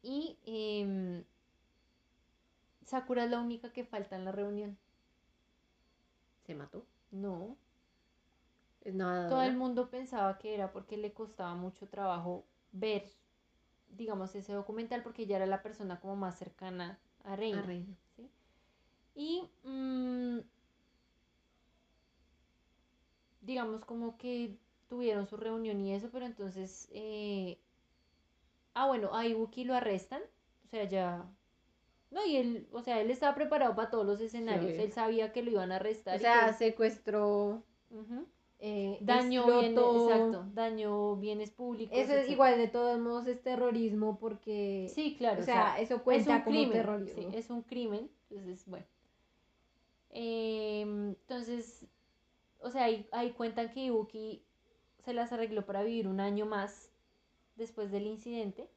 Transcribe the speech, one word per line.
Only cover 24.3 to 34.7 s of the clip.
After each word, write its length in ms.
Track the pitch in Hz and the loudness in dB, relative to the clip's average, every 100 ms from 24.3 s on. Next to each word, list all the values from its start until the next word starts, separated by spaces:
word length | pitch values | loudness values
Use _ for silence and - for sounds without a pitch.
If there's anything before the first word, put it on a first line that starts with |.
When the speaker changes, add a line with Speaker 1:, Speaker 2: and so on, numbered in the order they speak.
| 240 233 202 _ _ _ | -6 -6 -10 _ _ _
Speaker 1:
tuvieron 380 | 247 240 208 196 | -2 0 0 -4
su 100 | 214 | -6
reunión 440 | 226 226 226 202 | -6 -4 -4 -2
y 120 | 196 | -2
eso, 140 | 196 226 | -4 -6
pero 160 | 247 247 | -8 -10
entonces, 600 | 226 196 190 185 185 - | -8 -10 -8 -10 -12 -16
eh, 640 | - 214 214 208 196 180 - _ _ _ _ _ _ _ _ _ _ _ | -12 -10 -6 -4 -4 -4 -8 _ _ _ _ _ _ _ _ _ _ _
ah, 120 | 240 269 | 2 2
bueno, 280 | 247 202 | 4 2
a 120 | 226 233 | 0 0
Ibuki 380 | 220 220 202 | 0 -2 -4
lo 100 | 247 | 0
arrestan, 480 | 254 226 190 - 180 - _ _ _ | 0 2 -2 -4 -10 -10 _ _ _
o 40 | _ | _
sea, 160 | 226 | -6
ya... 440 | 196 190 180 175 185 - _ _ _ _ _ _ _ | -2 0 0 -4 -10 -20 _ _ _ _ _ _ _
No, 140 | 330 | -2
y 120 | 415 277 | 2 2
él, 320 | 240 226 - | 2 -2 -6
o 80 | 233 | -8
sea, 200 | 240 233 | -2 0
él 100 | 220 | 2
estaba 240 | 254 285 | 4 2
preparado 400 | 285 294 302 247 208 | 2 2 4 4 4
para 140 | 226 | 0
todos 160 | 226 202 | 2 2
los 140 | 202 | 0
escenarios, 520 | 226 233 226 190 175 | -2 -4 0 0 0